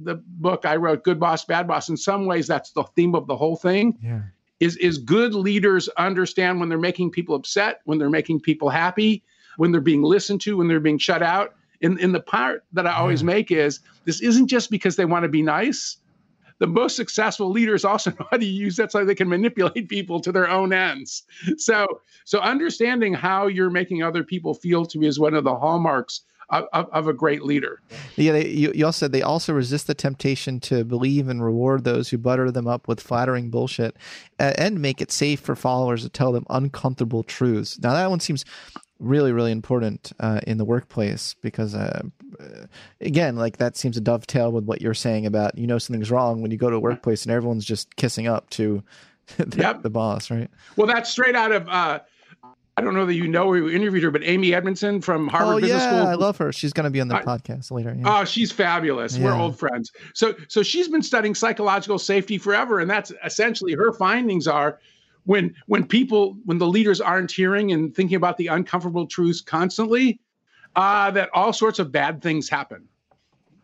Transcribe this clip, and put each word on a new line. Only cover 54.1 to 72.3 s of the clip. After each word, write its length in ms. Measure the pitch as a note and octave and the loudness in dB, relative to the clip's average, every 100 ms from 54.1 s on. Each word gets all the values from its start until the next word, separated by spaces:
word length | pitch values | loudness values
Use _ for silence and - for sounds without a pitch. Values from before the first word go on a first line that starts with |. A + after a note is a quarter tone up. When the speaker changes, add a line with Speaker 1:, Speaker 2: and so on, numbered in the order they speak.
Speaker 1:
but 100 | D3 | 0
Amy 300 | D#3+ F#3+ F#3 | 0 2 4
Edmondson 480 | F3 F3+ F#3+ G#3 G3+ | 2 0 -2 -2 -2
from 260 | F#3 D#3+ D3 | 0 -2 0
Harvard 280 | E3 G#3+ G#3+ | 2 2 2
Speaker 2:
Oh, 40 | |
Speaker 1:
Business 220 | A3 B3+ | 2 2
Speaker 2:
yeah, 60 | B3+ | 2
Speaker 1:
School. 180 | A#3 G3 | 2 2
Speaker 2:
I 60 | F3 | 2
love 220 | G3 G3 | 0 0
her. 160 | D3+ | -4
She's 180 | - D3 | -2 -4
gonna 180 | D3+ D3 | -2 -2
be 120 | C3+ | -2
on 80 | B2 | 0
the 60 | A#2+ | -2
Speaker 1:
I 40 | |
Speaker 2:
podcast 480 | - A#2+ - C3 - | -2 -6 -6 -12 -8
later. 220 | B2+ A#2 B2 | -8 -6 -2
Yeah. 60 | D#3 G#3 | 2 2
Speaker 1:
Oh, 20 | F#3 | 2
she's 280 | A3+ A3 | -2 -2
fabulous. 640 | - F3 E3+ D#3+ C3 A#2 B2 | 0 0 2 0 -2 -4 0
We're 140 | B2+ | 0
Speaker 2:
Yeah. 80 | A#2+ | 2
Speaker 1:
old 180 | E3+ B2 | -2 -2
friends. 320 | D3 B2 A2+ - - | -4 -4 -8 -14 -16
So, 200 | - A3 - D3+ | 0 0 0 -2
so 160 | A3 | 0
she's 240 | G3 E4 F4 | 0 0 0
been 160 | D#4 | 0
studying 320 | - A#3+ G#3+ G3+ | 0 0 0 0
psychological 640 | A3+ G#3+ G#3 G3 G3+ F#3+ | -2 0 0 0 0 -4
safety 380 | - G3 G3 G3+ | 2 0 0 -4
forever, 420 | G3+ G3+ B3 G3+ | 0 0 2 0
and 100 | E3+ | 0
that's 220 | G#3 G3 - E3+ | -2 -4 -10 -6
essentially 480 | - A3+ A3+ F#3 | 0 0 0 -4
her 180 | D3+ A3 | 2 0
findings 560 | A3+ F#3+ A#3 A#3+ F#3 D#3 | 2 0 2 2 0 0
are 320 | D3 D3 - _ _ _ _ F#3 | 0 0 -4 _ _ _ _ 2
when, 280 | G3+ F3 - - | 2 2 -6 0
when 180 | G3+ - | 0 2
people, 520 | A#3 C4 G#3+ G3 G3 A3 | 2 4 2 2 -2 -4
when 120 | E3+ | 0
the 100 | F3 | 2
leaders 340 | G3+ G#3 G3 | 4 4 2
aren't 300 | G3+ F3+ F3+ | 2 0 -2
hearing 420 | - F#3 G3+ G3+ | 0 2 2 2
and 200 | E3 D#3+ | 0 0
thinking 220 | - F#3+ F#3+ | 0 0 2
about 220 | F3 F3 | 0 0
the 100 | E3+ | -2
uncomfortable 580 | E3 F3+ F3+ F3 E3+ E3 | -2 0 -4 -2 -4 -4
truths 360 | - E3+ E3+ | 0 0 0
constantly, 800 | - D#3+ F#3 - A3 A#3+ C4 - _ _ _ _ _ F3+ | -4 -2 -2 0 2 4 2 0 _ _ _ _ _ 0
uh, 340 | G3 G#3 G3 | 2 2 2
that 180 | G3 F#3 | 0 0
all 180 | - G#3+ | 0 0
sorts 280 | G#3+ A3 G#3 | 2 0 0
of 120 | D#3+ | -2
bad 300 | C#3+ C#3+ D#3 | 0 -2 -2
things 260 | E3+ | -2